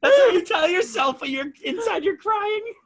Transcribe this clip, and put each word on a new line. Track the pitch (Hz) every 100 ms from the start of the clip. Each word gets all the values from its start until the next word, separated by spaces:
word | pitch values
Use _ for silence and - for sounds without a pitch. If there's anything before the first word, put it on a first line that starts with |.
That's | 539 554
what | 539
you | 370
tell | 349 339 311
yourself | 359 240 226 269 262
when | 285
you're | 269 277 -
inside, | 403 359 453 -
you're | 311 339
crying. | 403 427 415 427 453 -